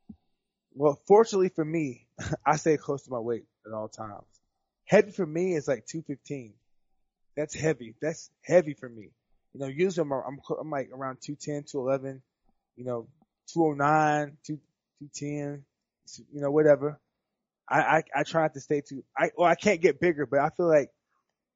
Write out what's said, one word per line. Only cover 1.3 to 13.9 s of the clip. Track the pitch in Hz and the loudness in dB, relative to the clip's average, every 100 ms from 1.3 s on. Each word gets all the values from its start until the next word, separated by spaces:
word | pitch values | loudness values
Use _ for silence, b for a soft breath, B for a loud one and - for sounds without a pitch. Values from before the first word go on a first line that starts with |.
| 202 185 | 2 0
for | - | -2
me, | 156 165 147 120 _ - - | -4 -4 -4 -8 _ -12 -8
<laughs> | - - | -4 0
I | 151 | 0
stay | 165 151 | 2 0
close | - 139 | -2 -8
to | - | -6
my | 123 | -8
weight | 113 117 - _ 107 | -4 -6 -8 _ -12
at | |
all | 110 110 | -10 -10
times. | - 110 101 - _ _ _ _ _ | -12 -14 -16 -20 _ _ _ _ _
Heavy | - 196 208 | 2 4 4
for | 196 | -2
me | 165 156 185 | -6 -4 -2
is, | 165 139 | -2 -2
like, | 123 - | -6 -6
two | 165 | -12
fifteen. | 151 135 - 143 113 101 _ _ _ _ _ _ _ - | -10 -12 -12 -14 -14 -20 _ _ _ _ _ _ _ -8
That's | 151 | -8
heavy. | - 156 135 117 113 | -4 -2 -2 -8 -10
That's | 151 160 - _ | -8 -8 -14 _
heavy | - 175 151 | 2 4 4
for | 139 127 | -4 -14
me. | 113 92 _ _ _ _ | -18 -20 _ _ _ _
You | 127 | -12
know, | 135 | -8
usually | 135 190 170 | -2 -2 0
I'm, | 151 | -2
I'm, | 135 - 139 - 165 | -4 -6 -12 -10 -10
I'm, | 147 | -8
like, | 143 127 | -8 -8
around | 127 135 127 | -10 -10 -10
two | - 143 | -12 -12
ten, | - 147 | -10 -10
two | 143 147 | -8 -6
eleven, | 127 139 135 135 _ _ _ _ _ - | -2 -4 -4 -14 _ _ _ _ _ -14
you | |
know, | 123 120 - _ _ _ - | -8 -8 -10 _ _ _ -6
two | 165 | 0
oh | 160 | 0
nine, | 143 143 | 2 2